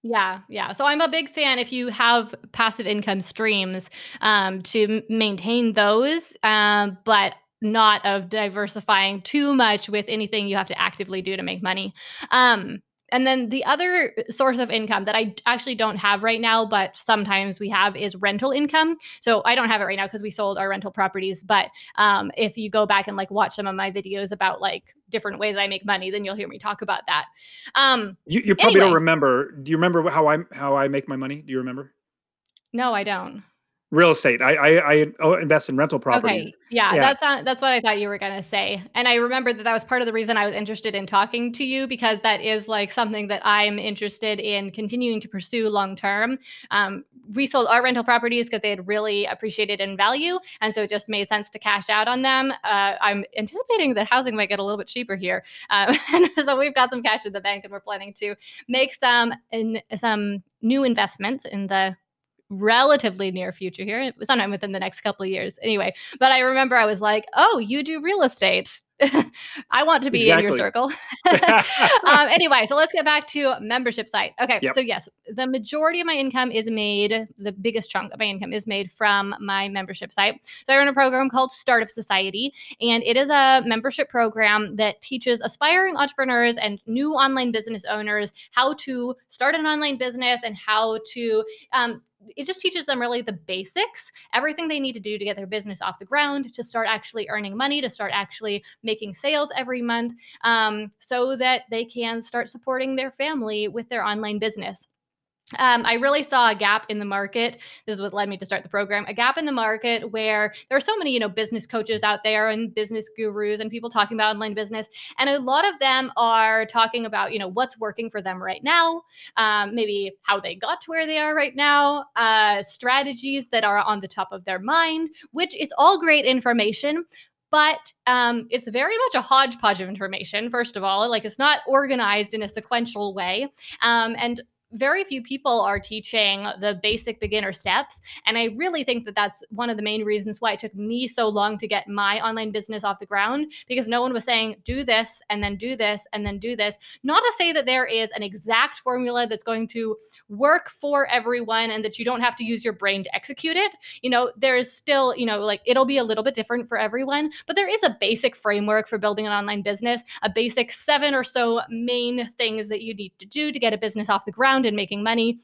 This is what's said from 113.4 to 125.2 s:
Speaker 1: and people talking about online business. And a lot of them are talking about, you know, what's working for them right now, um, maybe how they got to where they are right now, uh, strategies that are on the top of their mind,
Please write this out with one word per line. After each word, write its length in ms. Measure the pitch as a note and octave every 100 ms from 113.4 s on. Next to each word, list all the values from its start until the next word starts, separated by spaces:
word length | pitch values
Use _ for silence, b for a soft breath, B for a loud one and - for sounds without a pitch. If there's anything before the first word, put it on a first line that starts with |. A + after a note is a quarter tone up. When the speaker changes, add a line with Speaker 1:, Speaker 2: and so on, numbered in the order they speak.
| G#3 G#3+
Speaker 1:
and 100 | A3
people 180 | A3+ A#3
talking 280 | A3+ G3+ A3+
about 180 | G#3+
online 200 | G#3 A3
business. 340 | G#3 G#3 A3 G#3+ B B -
And 120 | C4+
a 80 | C#4+
lot 260 | B3+ C#4+
of 140 | G4 D#4
them 320 | C4+ C4 C4 -
are 500 | A#3 A3+ A3 A3 A3
talking 400 | A#3 A3+ A#3 A3+
about, 260 | G#3 G3+
you 60 | G#3+
know, 80 | F#3+
what's 320 | F#3+ B3+ A3+
working 320 | G#3+ G#3+ A3+
for 100 | G#3
them 220 | F#3 F#3
right 200 | F#3+ F#3
now, 380 | C#4+ E4+ E4 E4+ _ B B -
um, 360 | A3 G#3 G3+
maybe 380 | A#3 G#3+ G3+ G3 G3
how 180 | - G3+
they 160 | F#3+ F3+
got 240 | A3+ F4
to 100 | -
where 160 | D#4+ D#4
they 120 | D#4
are 140 | D4+ D#4
right 180 | C#4+
now, 520 | B3+ D4 C#4+ C#4+ D4 C#4 -
uh, 480 | A3+ A3 G#3+ G3+
strategies 840 | G3+ - B3 C4 C#4+ A#3+ C4 C#4 A#3+
that 120 | A#3
are 160 | G#3 G#3
on 220 | G#3 G#3
the 80 | F#3+
top 240 | - F#3
of 120 | G3 F3+
their 120 | F#3
mind, 520 | G#3 E4 E4 D#4+ D#4+ B